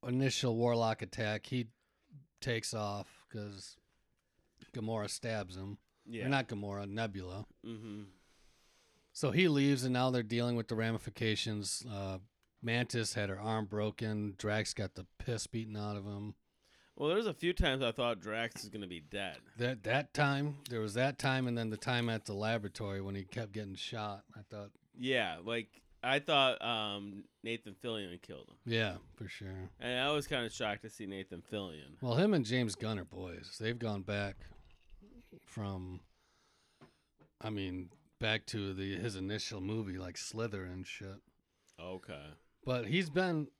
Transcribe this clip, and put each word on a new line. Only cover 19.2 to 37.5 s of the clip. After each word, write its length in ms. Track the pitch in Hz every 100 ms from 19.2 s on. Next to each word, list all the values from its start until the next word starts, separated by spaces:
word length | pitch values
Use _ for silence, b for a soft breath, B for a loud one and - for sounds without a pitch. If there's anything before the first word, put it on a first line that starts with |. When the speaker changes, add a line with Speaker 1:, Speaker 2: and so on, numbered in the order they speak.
| 98 67 - 110
Speaker 1:
That, 260 | 120 127
that 280 | 101 131 143
time, 440 | - 143 139 147 143 -
there 120 | 120
was 140 | 110
that 240 | 104 131 131
time, 280 | 143 131 127
and 100 | 117
then 140 | 113
the 60 | 107
time 320 | - 123 117
at 140 | 113 -
the 80 |
laboratory 680 | 101 107 113 104 - 104 98
when 140 | 98
he 100 | 98
kept 280 | 92 123 110
getting 220 | 104 104
shot. 500 | 95 - 117 104 101 - -
I 40 |
thought 280 | 101 107 101 _ _ -
Speaker 2:
Yeah, 400 | 127 131 101 82
like, 400 | 92 117 - - _ -
I 140 | 120 143
thought, 420 | 143 147 131 120
um, 600 | 117 113 107 101 101 101 - _
Nathan 320 | 110 117 - 98
Fillion 380 | 120 113 98 87
killed 280 | - 71 -
him. 80 | - -
Speaker 1:
Yeah, 300 | 113 110 90 -
for 120 | - 104
sure. 420 | - 95 95 95 -
Speaker 2:
And 180 | 120 127
I 120 | 139
was 140 | 151 143
kinda 240 | 143 117
shocked 320 | - 110 104
to 80 | 110
see 160 | - 101
Nathan 360 | 98 95 87 -
Fillion. 460 | 107 95 78 69 76
Speaker 1:
Well, 120 | 127 120
him 180 | 202
and 100 | 185
James 300 | 110 127 117
Gunn 240 | 95 110 107
are 60 |
boys. 520 | 85 - 92 87 - -
They've 180 | 110 120
gone 240 | 113 101
back 340 | 95 101 101 - - - - - - - 208 - - - -
from, 540 | - 196 95 92 90 - b b b b b b b b b b _ - _
I 100 | 110